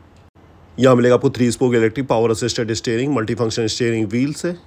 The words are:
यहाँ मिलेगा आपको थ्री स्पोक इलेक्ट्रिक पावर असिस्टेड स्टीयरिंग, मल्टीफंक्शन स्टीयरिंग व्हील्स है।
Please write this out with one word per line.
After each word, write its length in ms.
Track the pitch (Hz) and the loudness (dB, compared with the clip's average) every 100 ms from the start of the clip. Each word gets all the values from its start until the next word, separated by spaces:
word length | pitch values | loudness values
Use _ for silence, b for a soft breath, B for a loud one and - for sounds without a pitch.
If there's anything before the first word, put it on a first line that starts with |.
| - - - _ - - - - | -20 -20 -20 _ -20 -20 -16 0
यहाँ 180 | 127 123 | 4 6
मिलेगा 200 | 123 123 | 4 4
आपको 140 | 139 | 2
थ्री 220 | 113 120 | 0 0
स्पोक 220 | 110 127 120 | 0 0 2
इलेक्ट्रिक 320 | 110 123 131 | 2 0 -2
पावर 240 | 117 117 | 0 0
असिस्टेड 400 | 110 120 - 113 | 0 -2 -4 -4
स्टीयरिंग, 400 | 110 - 117 139 131 | -4 -4 -2 -2 -2
मल्टीफंक्शन 520 | 110 117 117 113 110 | -2 -2 -4 -2 -4
स्टीयरिंग 400 | - 120 113 110 | -2 -2 -2 -2
व्हील्स 380 | 117 139 151 170 | -2 -2 -4 -8
है। 120 | 175 | -8